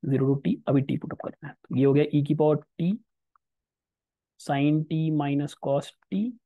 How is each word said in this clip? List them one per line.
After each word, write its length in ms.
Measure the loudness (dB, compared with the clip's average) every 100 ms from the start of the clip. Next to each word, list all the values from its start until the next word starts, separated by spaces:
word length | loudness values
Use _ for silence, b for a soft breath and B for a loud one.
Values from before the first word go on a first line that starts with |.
ज़ीरो 220 | 0 0 2
to 140 | 0 0
t, 80 | -2 0
अभी 140 | 0
t 160 | 0 -4
पुट 120 | -6
अप 80 | -10
करना 240 | -12 -12 -16
है, 60 | -18
तो 220 | _ 2
ये 80 | 4
हो 80 |
गया 100 | 4 2
e 200 | 0 0
की 80 | 2
power 220 | 2 2 -2 _
t 100 | -2 -2 _ _ _ _ _ _ _ _ _ _ _ _ _ _
sin 420 | -4 0 2 2 0
t 100 | -2 0
minus 420 | 0 0 0 -2 -6 -2
cos 260 | -2 -4 _ _
t 80 | -4 -4 -8